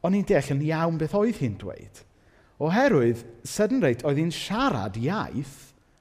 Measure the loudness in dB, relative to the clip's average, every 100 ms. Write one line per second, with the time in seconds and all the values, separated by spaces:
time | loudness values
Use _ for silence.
0 | 2 0 4 2 2 -2 0 0 0 0
1 | -2 0 0 0 -4 -4 -10 -12 -16 -20
2 | -20 _ _ _ _ _ 0 2 4 4
3 | 4 2 -6 -18 -10 -2 0 4 2 2
4 | 0 0 0 -4 -4 0 0 0 -4 -4
5 | -2 -2 -4 -6 -8 -14 -20 _ _ _